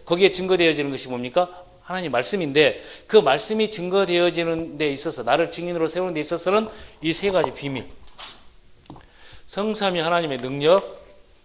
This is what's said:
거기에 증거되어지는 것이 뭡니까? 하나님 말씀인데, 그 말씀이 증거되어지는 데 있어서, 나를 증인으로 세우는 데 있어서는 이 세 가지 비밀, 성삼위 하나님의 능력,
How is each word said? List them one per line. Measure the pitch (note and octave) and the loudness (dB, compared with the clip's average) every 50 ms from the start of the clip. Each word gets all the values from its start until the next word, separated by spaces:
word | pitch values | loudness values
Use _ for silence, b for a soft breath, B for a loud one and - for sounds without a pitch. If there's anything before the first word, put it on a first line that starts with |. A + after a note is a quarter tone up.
| B | B
거기에 | - E3+ F3+ G3 F3+ | -4 2 4 4 4
증거되어지는 | F#3 - F#3 F#3 F#3 F3 E3+ E3 D3+ C#3+ C#3+ C#3 | 4 2 0 0 2 4 4 2 2 2 -2 -4
것이 | C3+ A#2+ - B2+ | -4 -6 -6 -6
뭡니까? | B2+ A#2+ B2 B2+ - F3+ F3+ F3+ - - - - - - - - | -6 -6 -6 -2 0 0 0 0 -4 -14 -20 -20 -20 -20 -14 -10
하나님 | F3+ F#3 F3+ D3+ | -8 -6 -6 -2
말씀인데, | B2 A#2+ B2+ - G#3 G3 E3+ C#3+ C3+ D3+ D3+ B2+ G2+ B B B B B B - | -2 0 0 0 0 0 -2 2 4 4 4 4 4 B B B B B B 4
그 | - G#3+ | 6 6
말씀이 | E3 C3+ C3+ D3+ - - A3 A3 A3 G#3+ | 6 6 2 2 2 0 0 0 0 0
증거되어지는 | - - F3 F3+ F3+ G3 G3 F3 F3 F3 F3 F3 E3 E3+ E3+ E3 E3 E3 E3 D#3 D3 D3 | -2 -6 -4 0 2 2 2 4 4 4 4 2 2 0 -2 -2 -2 -4 -4 -8 -6 -2
데 | D#3 D3 | -2 0
있어서, | C#3 C#3 - D#3+ - B2+ A2+ | 0 0 -2 -2 -2 -4 2
나를 | A#2 C3 D#3 E3+ - | 2 2 2 2 0
증인으로 | - E3 E3+ F3 F3 E3+ D#3+ D#3 | -2 -6 -6 -4 -2 -2 -2 -2
세우는 | - F3 F#3 F#3 E3 | -2 -2 -4 -2 -4
데 | D3+ | -4
있어서는 | D3+ - E3+ D#3+ - F3+ G3 G#3+ A3+ G#3+ B B B B B B | -2 -2 -4 -2 0 2 2 2 0 -2 B B B B B B
이 | D3+ E3 D#3 | -4 -4 -2
세 | - G3 G3+ | -2 -2 0
가지 | F#3 F3+ D3+ C3 | 0 0 0 -2
비밀, | - - C#3 C#3+ C3+ B2 - - - - - - - - - - - - - - - - _ - - - _ - - B B B B B B B B B B - | -6 -10 -10 -8 -8 -8 -10 -12 -16 -18 -20 -20 -16 -16 -16 -16 -16 -18 -20 -20 -20 -20 _ -20 -20 -20 _ -20 -20 B B B B B B B B B B -10
성삼위 | - F#3+ G#3 G#3+ G#3+ G#3 G3+ G3 F3+ E3+ | -6 -4 -4 -2 -2 0 0 0 0 0
하나님의 | D#3 E3 F3 E3+ E3+ D3+ C3+ B2 | 0 2 0 0 0 -2 -4 -6
능력, | A#2+ B2+ C3+ C#3+ C#3+ D#3 F3+ G3 - - - - - - - - - - - _ | -6 -6 -4 0 4 6 6 6 4 0 -10 -18 -20 -20 -20 -20 -20 -20 -20 _